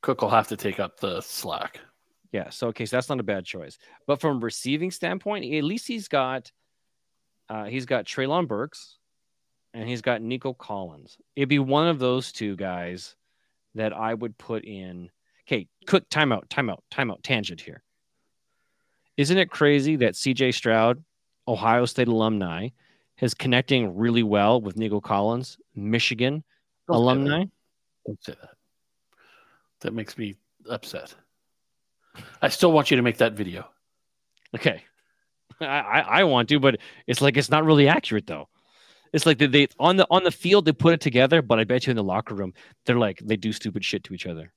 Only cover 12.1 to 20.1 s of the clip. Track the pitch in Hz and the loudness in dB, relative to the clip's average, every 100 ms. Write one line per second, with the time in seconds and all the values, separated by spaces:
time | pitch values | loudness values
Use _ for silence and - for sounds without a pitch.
12.1 | 127 123 - 107 95 98 90 87 90 - | -2 -4 -8 -8 -6 -6 -6 -8 -12 -16
13.1 | _ _ _ _ _ _ 110 110 90 113 | _ _ _ _ _ _ -6 -6 -4 -6
14.1 | 113 117 107 - 113 104 98 92 87 87 | -4 -8 -12 -10 -10 -10 -16 -14 -16 -18
15.1 | _ _ _ _ 127 90 _ - 190 - | _ _ _ _ -6 -6 _ 0 0 0
16.1 | 156 147 110 - - 123 90 _ - 127 | 0 2 0 -2 -4 -4 -6 _ -6 -6
17.1 | 98 - 127 101 85 - 82 _ _ _ | -6 -4 -4 -4 -12 -18 -20 _ _ _
18.1 | _ _ _ _ _ _ _ _ _ _ | _ _ _ _ _ _ _ _ _ _
19.1 | - 143 185 185 - 147 143 139 156 117 | -2 2 2 0 2 4 4 2 2 0